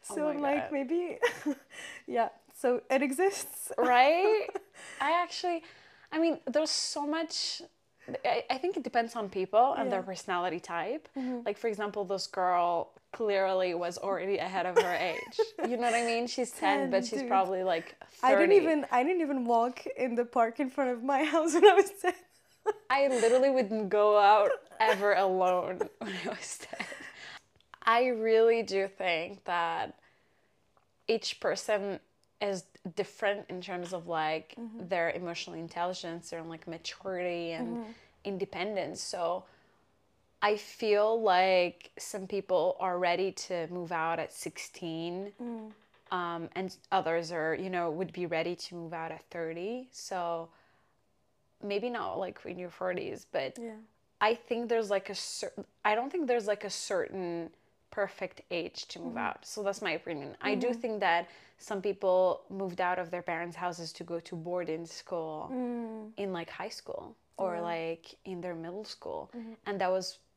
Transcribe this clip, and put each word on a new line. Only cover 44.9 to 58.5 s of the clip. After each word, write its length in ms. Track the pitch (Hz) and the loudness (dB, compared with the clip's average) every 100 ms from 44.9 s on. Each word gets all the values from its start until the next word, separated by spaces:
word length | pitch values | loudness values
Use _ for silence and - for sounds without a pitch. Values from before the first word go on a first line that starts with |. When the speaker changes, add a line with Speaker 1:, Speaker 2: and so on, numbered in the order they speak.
| 160 165 175 202 202 | -6 -6 -6 -10 -10
Speaker 2:
Mm. 300 | 240 226 220 214 _ _ _ | -10 -10 -12 -18 _ _ _
Speaker 1:
um, 380 | 185 175 170 165 - | -6 -4 -6 -8 -6
and 200 | 190 - _ | -8 -8 _
others 400 | 196 160 165 165 | 0 2 -2 -2
are, 240 | 170 156 160 | -4 -2 -2
you 140 | 185 | -2
know, 200 | 180 170 | -2 -2
would 220 | 156 165 | -2 -6
be 120 | 165 175 | -6 -4
ready 300 | 160 170 175 | -2 -2 -4
to 200 | - 175 | -10 -12
move 180 | 165 | -10
out 180 | 170 165 | -10 -10
at 120 | 160 - | -12 -12
thirty. 560 | 170 160 165 190 247 262 | -8 -8 -6 -6 -8 -10
So 580 | - - 190 170 170 165 _ _ _ _ _ _ _ _ _ _ _ | -16 -8 -4 -4 -4 -6 _ _ _ _ _ _ _ _ _ _ _
maybe 260 | 208 202 233 | -4 -4 -2
not, 300 | 233 190 - | -4 -6 -4
like, 200 | 185 - - | -6 -8 -12
in 120 | 180 | -12
your 120 | 180 | -12
forties, 540 | - 185 180 - - - | -6 -4 -4 -6 -10 -8
but 260 | - 135 - | -6 -6 -8
Speaker 2:
Yeah. 140 | 233 220 226 _ _ _ | -12 -14 -20 _ _ _
Speaker 1:
I 160 | 214 226 | 2 2
think 340 | - 233 240 | -2 -4 0
there's, 200 | 233 208 | 0 2
like, 200 | 196 196 | -2 -2
a 60 | 196 | -10
cer-, 380 | - - - - 196 _ | -8 -8 -8 -10 -16 _
I 120 | 214 214 | 0 0
don't 160 | 262 | 0
think 160 | 359 285 | -4 0
there's, 200 | 240 202 | 0 2
like, 160 | 202 | -2
a 60 | 202 | -2
certain 840 | - - 190 - 190 180 170 165 _ _ _ _ | -8 -2 -2 -2 -4 -4 -4 -8 _ _ _ _
perfect 500 | - 190 - 185 - - | -4 -4 -4 -10 -10 -8